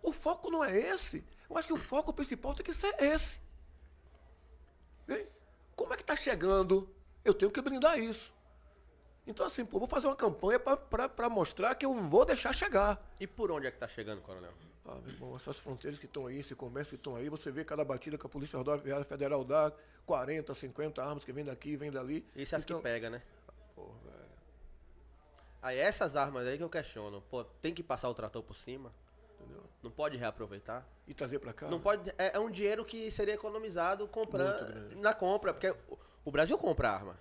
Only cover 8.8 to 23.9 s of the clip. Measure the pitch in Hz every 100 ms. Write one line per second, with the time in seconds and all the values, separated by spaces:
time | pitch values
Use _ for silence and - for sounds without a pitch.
8.8 | - - - - - 214 349 - 240 196
9.8 | 240 311 269 269 226 160 190 240 - 277
10.8 | - 220 262 - 233 226 165 - 208 254
11.8 | 269 254 175 165 262 247 269 269 403 233
12.8 | 202 202 - - 196 - 214 156 135 -
13.8 | 117 - 107 104 90 95 90 85 165 -
14.8 | - 127 120 127 127 127 - 139 - 127
15.8 | - 147 - - 127 135 139 131 127 123
16.8 | 147 131 - 120 143 151 - 131 160 151
17.8 | 143 131 - 151 - 143 143 127 127 147
18.8 | 135 139 143 143 139 143 127 151 151 151
19.8 | - - - 156 131 156 143 135 135 120
20.8 | 151 151 131 147 - 127 147 127 143 147
21.8 | 147 135 127 156 - - 139 160 147 170
22.8 | 123 117 113 120 - - - - - -
23.8 | 92